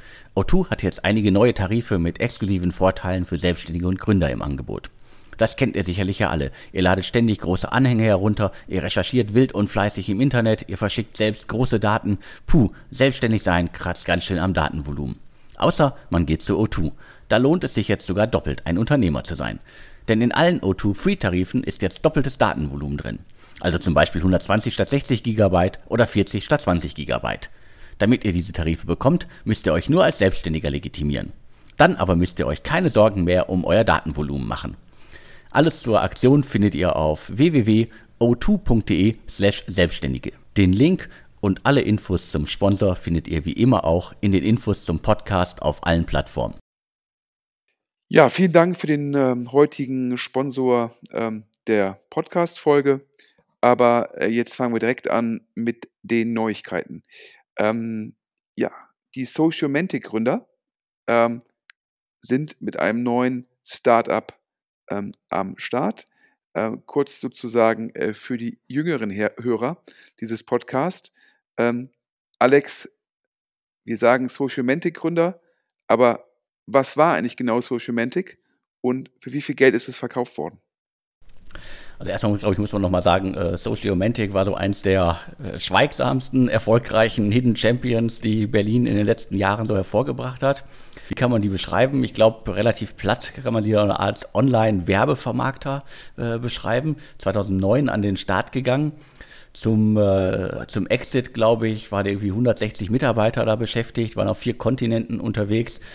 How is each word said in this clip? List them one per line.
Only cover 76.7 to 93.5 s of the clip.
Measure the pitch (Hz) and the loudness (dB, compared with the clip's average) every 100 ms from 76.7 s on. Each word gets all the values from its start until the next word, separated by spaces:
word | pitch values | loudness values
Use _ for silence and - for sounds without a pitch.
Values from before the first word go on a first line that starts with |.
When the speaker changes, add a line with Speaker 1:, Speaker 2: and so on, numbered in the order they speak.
| 135 131 - | 0 0 2
Speaker 2:
war | 160 | 2
eigentlich | 107 117 - | 2 -4 -4
genau | 123 117 | -2 -2
Sociomantic | 120 120 - 117 117 170 185 - _ _ _ _ | -2 -6 -4 -4 -2 -4 -8 -12 _ _ _ _
und | 123 127 135 _ | -4 -4 -6 _
für | - | -10
wie | 135 | -8
viel | 143 127 | -4 4
Geld | 131 | 6
ist | 127 - | 6 0
es | 127 | -10
verkauft | 123 127 123 - | -8 -6 -6 -8
worden? | 78 - _ _ _ _ _ _ - - - - - - - - | -10 -12 _ _ _ _ _ _ -20 -20 -16 -16 -14 -16 -16 -12
Speaker 1:
Also | - | -8
erstmal | 101 113 | -2 -2
muss, | 101 | 0
glaub | 101 | 0
ich, | 95 | 0
muss | 104 | -2
man | 104 | -2
noch | 92 | 0
mal | 90 | 2
sagen, | 85 90 95 | 2 2 0
äh, | 92 90 92 | -4 -4 -4
Sociomantic | 110 110 101 90 101 120 101 | -6 -4 -2 0 0 0 -2
war | 98 | 0
so | 95 | 0
eins | - 98 98 | 0 -2 -2
der, | 101 95 87 82 - - | 0 2 2 0 -6 -14
äh, | 120 - | -12 -8
schweigsamsten, | - 92 147 - 123 131 127 131 123 | 0 2 2 0 -2 -2 -2 0 2
erfolgreichen | 110 - 117 - 107 110 - 104 | 2 2 2 2 2 2 2 2
Hidden | 113 127 107 | 2 2 2
Champions, | 110 123 127 113 117 - | 2 2 0 0 0 -2
die | 113 110 104 | -2 0 0
Berlin | 107 101 120 | 0 2 2
in | 123 104 | 2 2
den | 104 | 2
letzten | - - 98 | 0 -2 -2
Jahren | 98 104 | 0 0
so | 110 | 0
hervorgebracht | 104 92 104 139 127 127 123 | -2 0 -2 -2 -4 -8 -2
hat. | 135 139 - - - - - | -2 -2 -6 -20 -20 -16 -10
Wie | |
kann | - 123 | -2 0
man | 117 | 2
die | 101 | 0
beschreiben? | 95 - 92 131 139 | -2 -2 0 2 2
Ich | 120 | -2
glaub, | - 110 113 - | 4 4 4 -4
relativ | 95 113 107 101 - | 0 0 0 -4 -4
platt | 98 98 - - | -2 -2 -4 -10
kann | 127 | -4